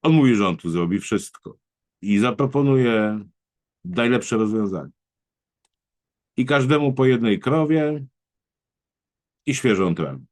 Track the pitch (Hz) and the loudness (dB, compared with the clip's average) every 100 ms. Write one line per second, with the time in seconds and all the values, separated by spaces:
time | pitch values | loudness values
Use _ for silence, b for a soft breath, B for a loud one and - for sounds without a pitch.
0 | 160 160 135 110 101 85 85 85 85 98 | 4 4 4 4 2 -2 -4 -2 -2 -4
1 | - 104 - - - - _ _ _ _ | -2 -6 -6 -20 -20 -20 _ _ _ _
2 | 98 101 120 107 135 139 139 135 123 110 | -2 0 0 0 -2 0 2 2 2 0
3 | 107 107 101 _ _ _ _ _ 90 90 | -2 -4 -10 _ _ _ _ _ -8 -2
4 | 120 123 - 113 107 110 101 92 69 _ | 0 0 0 -2 0 -2 -4 -6 -12 _
5 | _ _ _ _ _ _ _ _ _ _ | _ _ _ _ _ _ _ _ _ _
6 | _ _ _ - 127 143 131 147 143 127 | _ _ _ -6 0 0 2 2 0 2
7 | 131 123 113 98 - 156 151 156 151 151 | 2 2 2 0 0 0 0 0 0 -4
8 | 135 _ _ _ _ _ _ _ _ _ | -10 _ _ _ _ _ _ _ _ _
9 | _ _ _ _ - 131 127 98 92 82 | _ _ _ _ -6 -2 0 2 0 -2
10 | 73 67 65 | -6 -8 -18